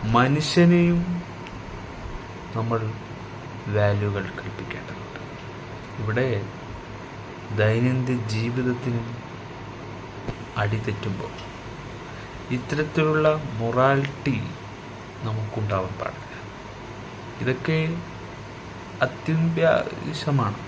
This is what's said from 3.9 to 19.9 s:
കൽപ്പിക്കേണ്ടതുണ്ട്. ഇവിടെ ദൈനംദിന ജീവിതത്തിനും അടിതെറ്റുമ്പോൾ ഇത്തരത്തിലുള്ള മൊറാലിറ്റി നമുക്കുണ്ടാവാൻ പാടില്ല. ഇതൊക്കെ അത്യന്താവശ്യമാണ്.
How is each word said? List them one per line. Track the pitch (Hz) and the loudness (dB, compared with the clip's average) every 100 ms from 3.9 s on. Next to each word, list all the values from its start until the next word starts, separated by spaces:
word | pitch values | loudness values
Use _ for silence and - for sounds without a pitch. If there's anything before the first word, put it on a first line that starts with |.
| 101 104 98 95 - | 4 2 0 -2 -6
കൽപ്പിക്കേണ്ടതുണ്ട്. | - - - - - - - - - - - - - - - - | -8 -8 -8 -8 -8 -10 -10 -10 -10 -10 -10 -10 -10 -10 -10 -4
ഇവിടെ | 107 113 131 101 95 - - - - - - - - - - 104 | 0 2 4 2 -2 -8 -10 -10 -10 -12 -10 -12 -12 -12 -4 4
ദൈനംദിന | 107 113 123 127 127 123 107 | 6 6 4 4 2 0 0
ജീവിതത്തിനും | 110 117 123 127 123 127 117 117 117 - - - - - - - - - - - - - - | 0 0 2 2 2 0 0 -2 -8 -10 -12 -12 -12 -12 -10 -10 -10 -10 -8 -8 -8 -6 0
അടിതെറ്റുമ്പോൾ | 104 107 107 101 110 92 101 - - - - - - - - - - - - 127 | 2 2 0 -2 -2 -4 -6 -8 -10 -10 -10 -10 -10 -12 -12 -12 -12 -12 -4 -4
ഇത്തരത്തിലുള്ള | 107 147 151 170 156 156 156 156 143 113 | -2 -2 0 4 4 6 6 4 0 -2
മൊറാലിറ്റി | 113 120 135 139 139 - 147 113 104 - - - - - - - 110 | 2 6 6 6 4 -2 0 0 -2 -8 -12 -12 -12 -12 -12 -6 -4
നമുക്കുണ്ടാവാൻ | 110 107 - 104 95 92 - | -2 -2 -2 0 2 0 -4
പാടില്ല. | - - - - - - - - - - - - - - | -6 -6 -12 -12 -12 -12 -12 -12 -12 -12 -12 -12 -12 -2
ഇതൊക്കെ | 120 131 - 160 160 170 - - - - - - - - - - 135 | 0 2 2 2 2 -2 -6 -10 -12 -12 -12 -12 -12 -12 -12 0 0
അത്യന്താവശ്യമാണ്. | - - 160 165 165 165 - - | 0 2 4 4 6 6 6 4